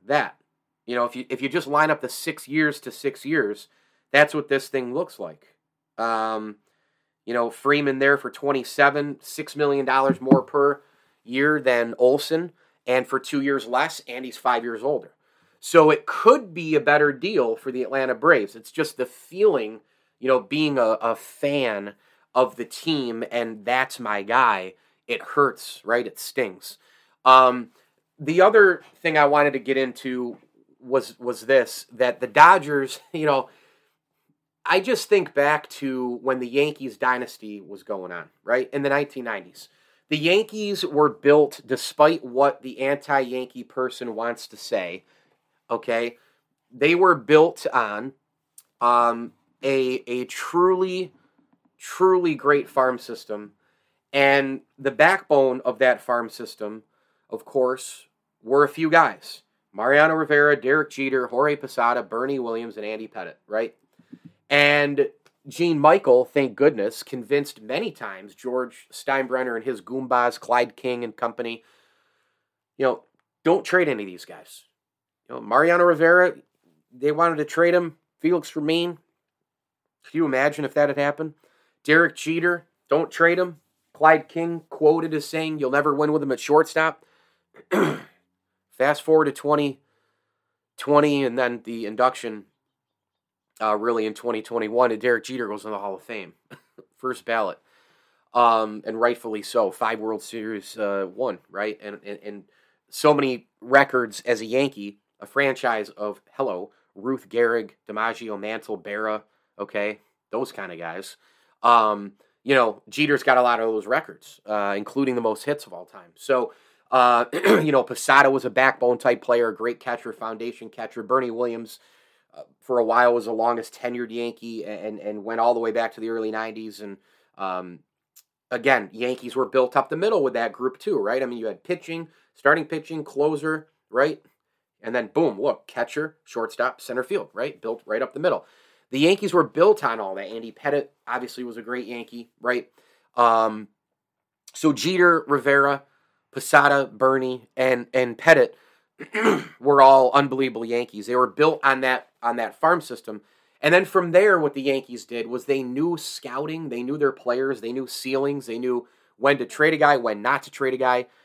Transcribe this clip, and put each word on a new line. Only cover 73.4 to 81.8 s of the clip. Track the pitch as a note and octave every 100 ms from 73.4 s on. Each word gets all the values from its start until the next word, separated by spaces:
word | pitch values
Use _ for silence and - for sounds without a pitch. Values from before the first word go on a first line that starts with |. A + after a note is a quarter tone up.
don't | D#3+ F3+
trade | - F#3 D#3
any | A2+
of | G2
these | F2
guys. | - - - - _ _ _ _ _ _ -
You |
know, | B2
Mariano | G#2+ B2+ E3 F3
Rivera, | F3 D#3 E3 F3+ F3+ - _ _ _ _ _
they | B2+ D3
wanted | D3+ E3+ D3+
to |
trade | D3+ E3 F3
him. | F3 E3 - _ _
Felix | D#3+ F3 -
Fermin, | D#3+ D3 E3+ F3 E3 _ _ _ _ _ _ _ _ _ _
could | _
you | D#3+
imagine | D3+ C3 D3 D3
if | C#3
that | D3 C#3+
had | C#3+
happened? | C#3+ D3 D#3 - _ _ _ _